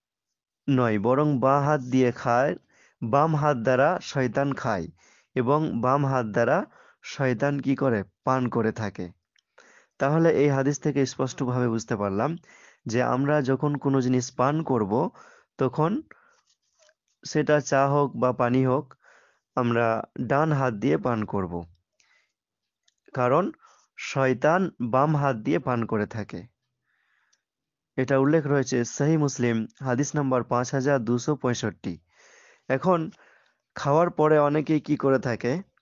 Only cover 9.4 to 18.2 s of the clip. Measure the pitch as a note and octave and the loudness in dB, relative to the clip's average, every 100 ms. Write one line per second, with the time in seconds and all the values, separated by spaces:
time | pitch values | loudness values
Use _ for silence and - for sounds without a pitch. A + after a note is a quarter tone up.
9.4 | _ _ - - _ - C#3 D#3+ E3 A2 | _ _ -20 -20 _ -4 0 2 2 4
10.4 | D3 C3+ C3+ D3 D#3 C#3 C3 - C3 - | 2 2 0 -2 -2 0 -2 -2 -6 -4
11.4 | B2+ B2+ B2 A2+ - G#2+ G2+ G2 C#3 E3+ | -4 0 0 -2 -4 -4 -2 -2 -2 -4
12.4 | - - - _ - A#2 A#2+ B2+ C#3 D3+ | -14 -20 -20 _ -4 -2 0 0 0 0
13.4 | C3 C3+ D3 C#3+ C#3 C3+ B2+ B2+ B2 - | 0 0 -2 -2 0 0 2 0 -2 -2
14.4 | C3 D#3 D3 B2 G2 A#2 F#3+ - - - | 0 0 -2 -2 0 0 -2 -6 -20 -20
15.4 | _ - C3 - D#3+ C4+ - - _ _ | _ -4 -2 0 -2 -2 -8 -20 _ _
16.4 | _ _ _ _ _ _ _ _ - D3+ | _ _ _ _ _ _ _ _ -6 -2
17.4 | D3 D3+ - C3+ C#3 C#3+ C#3 A#2 | 2 2 2 2 2 2 0 0